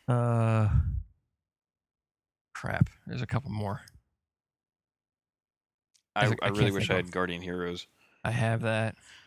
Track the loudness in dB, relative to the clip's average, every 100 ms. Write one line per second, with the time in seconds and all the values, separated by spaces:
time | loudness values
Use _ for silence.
0 | -2 0 2 2 4 4 4 4 2 -2
1 | -6 _ _ _ _ _ _ _ _ _
2 | _ _ _ _ _ -10 -6 -2 -2 -2
3 | -12 -8 -4 -4 -4 -4 -4 -6 -10 -20
4 | _ _ _ _ _ _ _ _ _ _
5 | _ _ _ _ _ _ _ _ _ _
6 | _ 2 2 2 0 2 2 2 2 0
7 | 0 -2 -2 -4 -6 -6 -6 -8 -12 _
8 | _ _ -4 0 0 0 0 0 -2 -6
9 | -16 -20